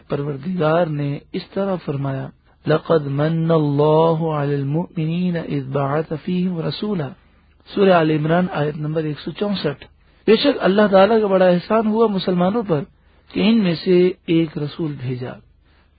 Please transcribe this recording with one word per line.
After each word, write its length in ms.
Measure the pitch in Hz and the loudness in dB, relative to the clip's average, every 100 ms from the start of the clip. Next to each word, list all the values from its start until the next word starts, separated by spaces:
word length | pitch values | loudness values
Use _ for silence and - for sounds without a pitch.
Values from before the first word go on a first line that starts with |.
| - | -4
پروردگار 760 | 143 143 139 156 180 156 165 170 | -6 -6 -8 -6 -2 2 2 0
نے 340 | 147 143 143 - | -2 -4 -6 -8
اس 80 | 185 - | -10 -8
طرح 220 | 196 196 180 | -6 -4 -4
فرمایا، 540 | - 139 139 135 135 - _ _ - | -6 -6 -4 -6 -10 -16 _ _ -2
"لقد 380 | 156 - 165 143 | -2 0 0 0
من 460 | 139 156 165 160 | -2 0 0 2
اللہ 720 | 165 147 143 151 156 165 160 | 2 2 2 4 4 2 0
علی 320 | 165 151 143 143 | -2 -4 -2 -2
المؤمنین 840 | 139 156 185 - 156 170 180 165 | -2 -4 -4 -6 -4 -2 -2 -4
اذ 260 | - 147 | -4 -6
بعث 500 | 131 143 139 147 160 156 | -4 -2 -2 -2 -4 -6
فیہم 360 | - 180 185 170 | -4 -2 -2 -4
رسولا۔" 480 | 156 - 214 190 135 - _ _ _ _ - 202 | -6 -6 -4 -4 -6 -12 _ _ _ _ -8 2
سورہ 140 | 196 | 4
آل 200 | 175 156 | 4 4
عمران، 360 | 156 156 170 180 | 2 2 2 0
آیت 260 | 160 147 151 | -2 -4 -4
نمبر 260 | 151 160 | -4 -4
ایک 160 | 156 139 | -4 -6
سو 120 | 175 | -10
چونسٹھ۔ 540 | 156 208 185 151 135 - _ _ _ - | -6 -4 -2 -4 -6 -14 _ _ _ 2
بے 80 | 220 | 4
شک 220 | 285 - | 2 0
اللہ 220 | 185 202 208 | 2 4 4
تعالیٰ 300 | 190 196 226 | 6 6 4
کا 60 | 202 | 2
بڑا 180 | 190 185 | 4 4
احسان 420 | 175 - 214 220 | 2 2 0 2
ہوا 200 | 220 226 | 2 2
مسلمانوں 560 | 190 196 180 180 233 202 | 0 -2 0 0 0 -2
پر 140 | 147 - _ _ _ _ | -2 -4 _ _ _ _
کہ 60 | - | 0
ان 240 | 196 226 | 2 4
میں 120 | 185 156 | 2 0
سے 280 | 185 180 180 - - | 2 4 4 0 -2
ایک 320 | 165 160 - | 0 0 -4
رسول 380 | 147 - 160 135 | -8 -6 -8 -6
بھیجا۔ 300 | 127 127 123 - _ _ _ _ _ | -8 -8 -10 -14 _ _ _ _ _